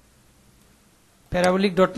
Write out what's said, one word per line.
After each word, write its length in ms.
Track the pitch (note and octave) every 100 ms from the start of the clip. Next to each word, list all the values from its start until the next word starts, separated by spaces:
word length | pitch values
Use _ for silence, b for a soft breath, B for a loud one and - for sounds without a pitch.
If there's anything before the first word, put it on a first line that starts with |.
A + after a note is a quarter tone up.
| _ _ _ _ _ _ _ _ _ _ _ _ _
parabolic 400 | F3+ F3+ F#3 G3
dot 180 | F3 F#3